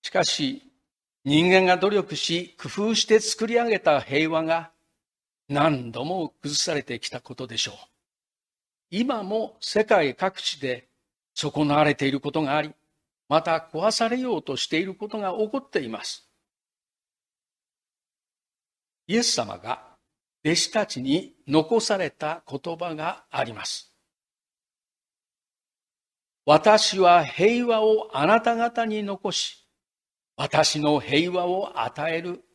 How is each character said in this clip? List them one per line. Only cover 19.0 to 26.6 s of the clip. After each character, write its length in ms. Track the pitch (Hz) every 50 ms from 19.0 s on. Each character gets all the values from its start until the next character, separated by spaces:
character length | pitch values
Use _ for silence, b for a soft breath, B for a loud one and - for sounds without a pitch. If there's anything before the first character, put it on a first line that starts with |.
| _ -
イ 100 | 175 233
エ 60 | 240
ス 100 | - -
様 260 | - 120 101 98 98
が 240 | - 113 - - - - _ _ _ _ _ _ _ _ _ _ _
弟 120 | 156 165
子 140 | 170 - -
た 160 | - 220 208 -
ち 140 | - 131
に 340 | 123 135 139 180 - - _ _ _ -
残 320 | 139 160 156 156 233 226
さ 180 | 214 - 214 190
れ 120 | 180 147
た 340 | _ _ - 151 165 170 _ -
言 280 | 165 143 _ 175 170
葉 200 | 160 175 175 160
が 280 | 151 156 170 190 - _ _
あ 140 | - 135 127
り 100 | 117 113
ま 120 | 98 -
す。 280 | - - - - _ _ _ _ _ _ _ _ _ _ _ _ _ _ _ _ _ _ _ _ _ _ _ _ _ _ _ _ _ _ _ _ _ _ _ _ _ _ _ _ _ _ _ _ _ _ _ _ _ _ _ _
「私 540 | - 147 156